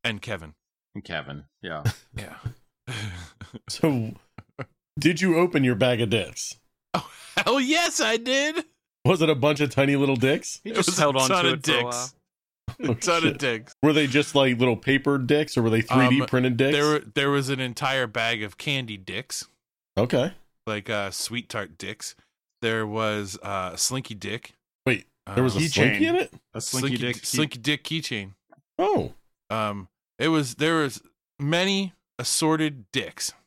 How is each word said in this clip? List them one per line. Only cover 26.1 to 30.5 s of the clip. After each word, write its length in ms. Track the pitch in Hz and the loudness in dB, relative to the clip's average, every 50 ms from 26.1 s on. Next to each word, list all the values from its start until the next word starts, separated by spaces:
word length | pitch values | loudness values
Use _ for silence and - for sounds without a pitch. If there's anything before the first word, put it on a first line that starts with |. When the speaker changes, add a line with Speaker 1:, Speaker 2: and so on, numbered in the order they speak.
| 339 | 2
Speaker 3:
it? 180 | 359 - - - - _ _ - | 0 -2 -4 -8 -20 _ _ -12
Speaker 2:
A 80 | 110 | -10
slinky 260 | - - - 131 131 139 127 | -8 -4 -4 -2 -2 -2 -2
Speaker 1:
Slinky 20 | |
Speaker 2:
dick 160 | 120 120 123 117 | -2 -2 -4 -4
Speaker 1:
d-, 40 | - | -6
Speaker 2:
key- 60 | - | -6
Speaker 1:
slinky 340 | - - 135 151 147 - 123 | -4 0 0 0 0 -2 -4
dick 240 | 110 143 151 143 _ | -2 -2 -2 -2 _
keychain. 480 | - 156 160 147 - 127 107 98 98 98 _ _ _ - _ _ _ _ - | -6 -6 -6 -4 -4 -6 -6 -6 -10 -14 _ _ _ -20 _ _ _ _ 0
Speaker 3:
Oh. 340 | 359 415 415 226 - - - - _ _ _ _ _ _ | 2 2 4 2 0 -2 -8 -16 _ _ _ _ _ _
Speaker 1:
Um, 400 | 107 113 107 107 101 101 92 - _ _ _ _ _ | -2 -2 -2 -2 -4 -6 -10 -14 _ _ _ _ _
it 120 | - 123 160 | -2 0 2
was, 260 | 165 156 143 123 | 2 2 0 -2